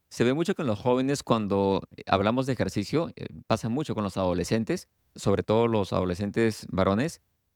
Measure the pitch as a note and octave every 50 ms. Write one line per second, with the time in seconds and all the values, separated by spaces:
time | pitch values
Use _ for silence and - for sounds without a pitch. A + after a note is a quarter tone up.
0 | _ _ - - A#2 A#2+ C3 D3+ E3+ - F#3+ - F3 C3+ G#2+ G#2 - B2 B2 B2+
1 | C3 C3+ C#3+ C#3 - - B2 A2+ G#2+ G2 G2+ G2 G2 G2 G2 F#2 - - - -
2 | - - G2 G2 G2 G#2 A#2+ B2+ C3 C3 C3 - G2+ F#2+ - G#2+ G2+ - - D3
3 | E3+ - - - - - - E2+ - - A2+ A2 - A2+ A2+ C#3 D#3 - A2 G#2+
4 | G#2 G2 - G2 F#2+ F2+ F2 F2 F2 - A2 A2+ A2 - E3 F#3+ - _ _ _
5 | _ _ - - - - G2 F#2+ F2+ - G#2+ A2 A#2 A#2 A2+ G#2+ G2 - - F#2+
6 | F#2 F2+ F2+ F2 G#2 G2+ - A2+ A2+ A2+ G#2 - - - - F2+ F#2+ F#2+ G2 G#2
7 | C3 E3+ - - _ _ _ _ _ _ _